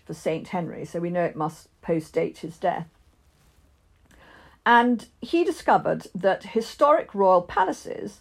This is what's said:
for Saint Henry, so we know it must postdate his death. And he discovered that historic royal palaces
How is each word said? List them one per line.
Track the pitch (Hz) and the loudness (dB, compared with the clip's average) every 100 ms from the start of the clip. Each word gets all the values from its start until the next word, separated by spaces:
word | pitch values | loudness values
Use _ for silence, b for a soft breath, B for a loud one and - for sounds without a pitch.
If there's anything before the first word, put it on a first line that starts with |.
| - | -16
for | |
Saint | 165 180 160 - | -8 -6 -6 -6
Henry, | 185 160 151 - | -6 -6 -10 -10
so | 170 | -8
we | 170 | -4
know | 175 | -2
it | 170 - | -2 -2
must | 151 - - _ | -8 -8 -20 _
postdate | - 165 156 160 165 - | -4 -4 -2 -4 -4 -8
his | - - | -14 -6
death. | 185 - 165 _ _ _ _ _ _ _ _ _ _ _ _ b b b b b 220 | -4 -4 -10 _ _ _ _ _ _ _ _ _ _ _ _ b b b b b 4
And | 240 247 233 - - | 4 4 0 -4 -16
he | 240 339 | -2 0
discovered | 349 311 - 208 - 160 - | 0 -2 2 2 2 -4 -6
that | 185 190 180 | -2 0 0
historic | - 226 220 - 294 311 - 202 | -2 -4 -4 2 4 4 2 2
royal | 190 185 | 6 6
palaces | 175 - 185 - - - 202 - | 4 -2 -2 -2 -8 -12 -12 -14